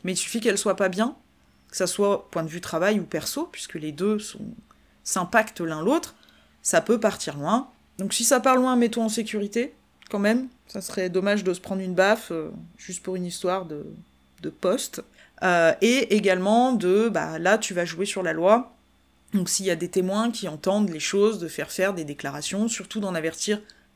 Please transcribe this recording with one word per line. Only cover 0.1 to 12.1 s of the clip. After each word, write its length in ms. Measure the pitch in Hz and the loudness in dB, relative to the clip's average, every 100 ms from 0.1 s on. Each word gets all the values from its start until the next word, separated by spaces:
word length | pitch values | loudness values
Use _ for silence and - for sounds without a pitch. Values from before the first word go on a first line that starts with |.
il 40 | 185 | -4
suffit 220 | - 233 | -4 -2
qu'elle 180 | 220 202 | 0 0
soit 180 | 208 185 | 0 0
pas 140 | 190 | 0
bien, 260 | 185 233 - _ _ _ _ _ | 2 -2 -2 _ _ _ _ _
que 60 | - | -4
ça 100 | 180 | -2
soit 420 | - 202 196 - | 0 0 0 -2
point 140 | 170 | -6
de 60 | 160 | -6
vue 120 | 170 | -8
travail 380 | - 160 185 214 | -6 0 2 2
ou 40 | |
perso, 440 | 165 160 - 277 349 | -2 -6 -4 -6 -8
puisque 240 | - - 165 | -10 -12 -10
les 160 | 151 | -10
deux 280 | 147 196 214 | -2 0 0
sont, 260 | 214 - - - _ _ _ _ | -4 -12 -14 -14 _ _ _ _
s'impactent 580 | - - 175 233 220 - | -6 -4 2 2 2 -4
l'un 200 | 165 156 | -6 -2
l'autre, 340 | 175 320 - - _ _ _ _ | 2 2 -2 -18 _ _ _ _
ça 200 | - - | 2 2
peut 180 | - 233 | 4 2
partir 380 | 214 - - 143 | 2 -2 -8 -4
loin. 320 | 147 233 277 _ _ - | 0 0 0 _ _ -8
Donc 140 | 196 | -4
si 100 | - | 0
ça 160 | 233 254 | 4 4
part 180 | 262 254 | 6 4
loin, 180 | 254 247 | 4 4
mets-toi 280 | 233 233 | 2 2
en 60 | 226 | -2
sécurité, 640 | 220 220 214 202 233 277 - _ _ - | -2 -4 -4 -2 -2 -4 -8 _ _ -6
quand 100 | 202 | 0
même. 280 | 202 233 247 _ _ | 2 2 -2 _ _
Ça 140 | - | -12
serait 280 | - - 185 | -8 -4 -2
dommage 340 | 185 196 208 | 0 2 2
de 100 | 185 | 0
se 80 | 175 | -2
prendre 200 | - 190 | -4 -6
une 140 | 185 180 | -2 2
baffe, 360 | 190 | 4